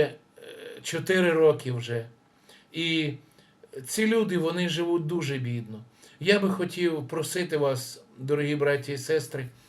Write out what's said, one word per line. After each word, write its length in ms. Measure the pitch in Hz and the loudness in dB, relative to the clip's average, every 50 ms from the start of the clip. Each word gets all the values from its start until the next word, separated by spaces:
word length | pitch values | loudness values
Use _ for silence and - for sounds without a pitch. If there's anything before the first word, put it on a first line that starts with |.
| 151 | 6
е, 100 | 135 120 - _ _ _ - - - - - - - - - - | 6 2 -8 _ _ _ -20 -20 -20 -18 -16 -16 -16 -16 -12 -10
чотири 500 | - - 165 151 165 190 185 185 175 165 | -6 -6 -4 0 2 4 4 4 4 6
роки 400 | 160 160 156 147 - - 131 123 | 6 8 6 6 6 0 -4 -4
вже. 340 | 120 117 117 120 117 113 - - _ _ _ _ _ _ _ - - - _ - | -4 -4 -4 -4 -4 -6 -8 -14 _ _ _ _ _ _ _ -20 -20 -20 _ -6
І 400 | 160 165 165 165 160 156 147 131 123 - _ _ _ - _ _ _ _ - - 139 131 | -4 0 0 2 2 0 0 -2 -6 -12 _ _ _ -20 _ _ _ _ -16 -14 -14 -10
ці 200 | - - - 220 | -6 -2 0 2
люди, 320 | 220 226 226 214 190 180 175 | 4 4 4 2 2 2 0
вони 300 | 160 165 165 180 180 170 | 0 0 0 0 0 0
живуть 380 | 151 165 170 170 170 170 160 | 0 0 0 2 2 0 0
дуже 320 | 151 175 175 156 135 139 131 | 0 -2 -2 -2 -2 -2 -2
бідно. 420 | 127 120 120 120 113 104 110 107 113 - _ _ - - - - | -2 -4 -4 -4 -6 -8 -12 -14 -16 -18 _ _ -20 -20 -16 -6
Я 200 | 147 180 202 202 | 2 2 4 4
би 100 | 196 190 | 4 0
хотів 580 | 185 185 180 180 - 180 175 170 160 151 135 - | 0 -2 -2 -4 -4 -2 -2 0 0 -2 -6 -6
просити 480 | - 160 156 - - 185 180 175 160 | -6 -6 -6 -4 -4 -4 -4 -2 -2
вас 460 | 151 143 139 135 127 123 - - - - - - - | 0 0 0 0 -2 -4 -10 -14 -18 -20 -20 -18 -10
дорогі 380 | 131 135 147 147 147 143 147 | -4 -2 0 0 0 0 0
браті 360 | 147 143 143 143 139 127 - 143 | 0 2 2 2 0 -2 -4 -8
і 60 | 135 | -6
сестри, 480 | 123 - 160 156 131 - - 139 127 123 - - - | -2 0 0 0 0 -2 -8 -8 -8 -8 -12 -16 -20